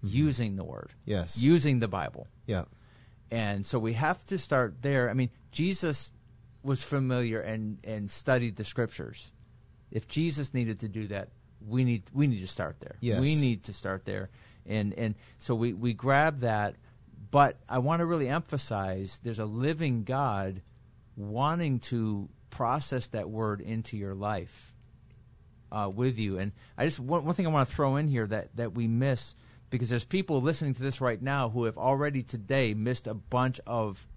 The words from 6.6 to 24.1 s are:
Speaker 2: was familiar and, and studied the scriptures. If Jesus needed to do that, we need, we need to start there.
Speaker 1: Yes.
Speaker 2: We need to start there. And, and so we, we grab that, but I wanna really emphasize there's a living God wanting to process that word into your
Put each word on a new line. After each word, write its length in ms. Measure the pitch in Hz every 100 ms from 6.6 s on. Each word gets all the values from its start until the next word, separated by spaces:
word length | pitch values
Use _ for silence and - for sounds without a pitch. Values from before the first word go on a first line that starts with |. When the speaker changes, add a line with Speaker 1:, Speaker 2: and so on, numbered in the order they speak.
Speaker 2:
was 220 | 139 135
familiar 560 | - 143 131 123 120 110
and, 380 | 95 110 107 104
and 260 | - 110 101
studied 460 | - - 127 120 95
the 60 |
scriptures. 680 | 104 - 117 - 58 - - - - - - - -
If 180 | 110 -
Jesus 460 | - 165 147 143
needed 280 | 127 117 104
to 60 | 113
do 200 | 104 104
that, 220 | 101 95 - - - 107
we 160 | 120
need, 200 | 127 117 -
we 140 | 131 147
need 140 | 113
to 60 | 92
start 320 | - 80 -
there. 180 | - -
Speaker 1:
Yes. 200 | 120 110
Speaker 2:
We 140 | 135
need 300 | 156 139 110
to 100 | -
start 320 | 98 95 95 -
there. 240 | 98 98 - - - -
And, 260 | 107 104
and 220 | - 113 107 - -
so 160 | - 117
we, 180 | 117
we 200 | 98 120
grab 480 | 110 123 139 156 147
that, 340 | 120 107 104 - - - - - 104
but 260 | 143 139 - -
I 120 | 127
wanna 260 | 131 165 170
really 240 | 170 131
emphasize 920 | 147 170 143 - 107 95 95 95 -
there's 160 | 120 110
a 60 | 107
living 580 | 110 135 160 160 120
God 580 | 104 131 139 101 95 95 - - - - - -
wanting 640 | 101 107 143 170 165 127
to 500 | - 123 110 104 98 - -
process 560 | - 120 135 143 127 -
that 240 | 113 90
word 300 | 110 110 101
into 360 | - 113 110 107
your 160 | 98